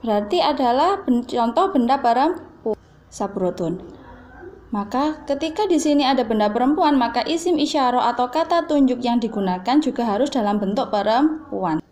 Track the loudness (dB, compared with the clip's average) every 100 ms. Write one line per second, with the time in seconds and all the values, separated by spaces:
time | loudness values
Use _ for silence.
0 | 0 -2 0 0 0 0 0 2 2 0
1 | 0 -2 0 -2 0 2 2 2 2 2
2 | 2 2 0 -2 -10 -10 -6 -6 -10 -20
3 | -20 -8 -6 -2 -4 -2 -6 -6 -10 -20
4 | -20 -20 -20 -20 -20 -20 -8 -6 -4 -2
5 | -2 -4 -6 -4 -4 -2 0 2 4 2
6 | 4 2 2 2 2 2 0 4 4 4
7 | 2 -2 -2 -2 0 0 0 0 2 2
8 | 0 0 -2 0 0 0 2 2 4 2
9 | 0 0 0 -2 -2 -2 2 2 2 -2
10 | -2 0 0 0 0 0 0 -2 -2 -2
11 | 2 2 2 0 -8 -6 -2 -4 -6